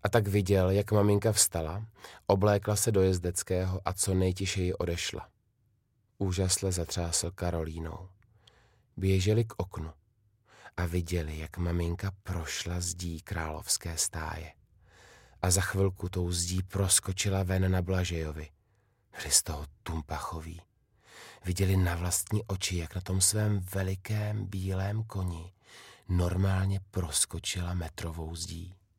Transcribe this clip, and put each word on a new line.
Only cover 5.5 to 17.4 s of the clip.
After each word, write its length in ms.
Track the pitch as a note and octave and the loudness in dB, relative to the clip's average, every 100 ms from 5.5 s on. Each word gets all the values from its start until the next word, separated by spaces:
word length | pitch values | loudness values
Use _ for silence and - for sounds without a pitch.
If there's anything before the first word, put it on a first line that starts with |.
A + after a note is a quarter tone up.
| _ _ _ _ _ _ _ | _ _ _ _ _ _ _
Úžasle 540 | G2 F2+ F#2 - G2 | -2 2 2 2 0
zatřásl 600 | F2 D#2+ - E2+ E2 E2+ | -2 -4 -4 -2 -2 -4
Karolínou. 800 | F2+ F2+ E2 D#2+ E2 D#2+ E2 F#2 - _ _ - _ _ _ _ - | -4 -2 -2 -4 -6 -8 -10 -16 -20 _ _ -20 _ _ _ _ 0
Běželi 480 | F#2+ F#2+ F#2 G#2+ A2+ | 4 4 4 4 2
k 80 | - | -4
oknu 340 | F2+ - D#2 - _ _ _ _ _ - - - | -6 -6 -10 -12 _ _ _ _ _ -20 -16 -6
a 80 | F2 | -2
viděli, 520 | F2+ E2 F2 D#2 D#2 | -2 0 -2 -4 -8
jak 200 | D#2 - | -10 -4
maminka 540 | F2 F2 E2+ E2+ G2 F#2+ | -2 0 -2 -2 -6 -8
prošla 560 | - F2 D#2+ - F2 F2 | -8 -6 -6 -6 -4 -4
zdí 420 | F2 F2 F2 D#2+ | -4 -4 -6 -8
královské 760 | - E2 D#2+ D#2 - - E2+ D#2+ | -6 -6 -6 -8 -4 -4 -2 -4
stáje. 540 | - - D#2 D#2+ E2 - _ _ _ - - - - - | -4 -4 -8 -8 -12 -18 _ _ _ -20 -20 -20 -20 -2
A 100 | F2+ | 2
za 100 | F#2 | 4
chvilku 480 | F#2 F#2+ G2 F#2+ F#2 | 2 2 2 0 -6
tou 220 | F2+ F2 | -2 -2
zdí 320 | F2 F2 F#2 | 0 0 -2
proskočila 800 | F2+ G2 F#2+ - - F#2 G2+ F#2+ | -2 -2 2 2 2 -2 0 0